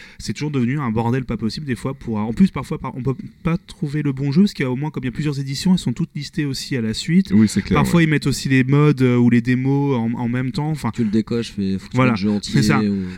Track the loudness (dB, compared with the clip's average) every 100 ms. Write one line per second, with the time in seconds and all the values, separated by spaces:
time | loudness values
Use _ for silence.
0 | -20 -14 -10 -6 -4 -2 -2 -2 -2 -2
1 | 0 -2 -2 -4 -4 -6 -6 -6 -6 -8
2 | -6 -4 -4 2 2 2 -8 -8 -8 -8
3 | -6 -6 -10 -8 -4 -4 -6 -10 -6 -4
4 | -4 -2 0 4 4 2 -4 -2 -4 -6
5 | -8 -4 -4 -4 -6 -2 0 2 0 -4
6 | -6 -6 -10 -6 -4 -4 -4 -4 -2 -4
7 | 2 2 4 4 4 2 0 2 4 4
8 | 4 2 0 -2 2 2 4 4 4 4
9 | 4 6 6 6 4 0 2 0 0 0
10 | -2 -2 -2 -2 -2 -2 -4 -2 -4 -2
11 | 0 0 0 -2 -4 -4 -2 -4 -2 2
12 | 2 2 0 -2 0 2 4 2 2 0
13 | -4